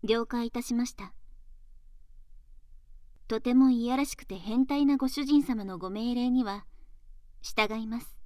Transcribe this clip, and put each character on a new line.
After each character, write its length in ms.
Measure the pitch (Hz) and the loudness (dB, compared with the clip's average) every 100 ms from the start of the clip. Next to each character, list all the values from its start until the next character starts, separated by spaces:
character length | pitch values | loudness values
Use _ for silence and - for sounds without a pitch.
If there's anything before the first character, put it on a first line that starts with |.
了 240 | 214 226 233 | 2 0 0
解 220 | 240 233 | -2 -4
い 40 | |
た 100 | 240 | -6
し 120 | 240 | -2
ま 120 | 233 247 | -2 -2
し 100 | - | -6
た。 160 | - - - - - - - - - - - - - - - - - - - - - - - | -14 -14 -16 -18 -18 -20 -20 -20 -20 -20 -20 -20 -18 -20 -20 -20 -20 -20 -18 -20 -18 -18 -6
と 140 | 220 | -4
て 120 | 247 | 4
も 160 | 254 262 | 6 8
い 160 | 240 233 | 6 2
や 120 | 262 | 0
ら 80 | 277 | 0
し 100 | - | -4
く 100 | - | -10
て 120 | 190 | -8
変 280 | 185 233 269 | -2 2 2
態 200 | 285 285 | 4 4
な 100 | 277 | 4
ご 140 | 262 | 2
主 160 | 277 277 | 0 4
人 180 | 294 | 4
様 220 | 277 233 196 | 4 -2 -4
の 120 | 185 | -6
ご 120 | 185 | -6
命 260 | 202 233 247 | -4 -2 0
令 140 | 247 | 4
に 160 | 254 220 | 4 2
は 200 | 202 - - - - - - - - | -4 -10 -18 -20 -20 -18 -20 -20 -14
従 240 | - - 214 220 | -6 0 0 0
い 20 | 220 | -4
ま 140 | 233 | -6
す。 160 | - - | -8 -16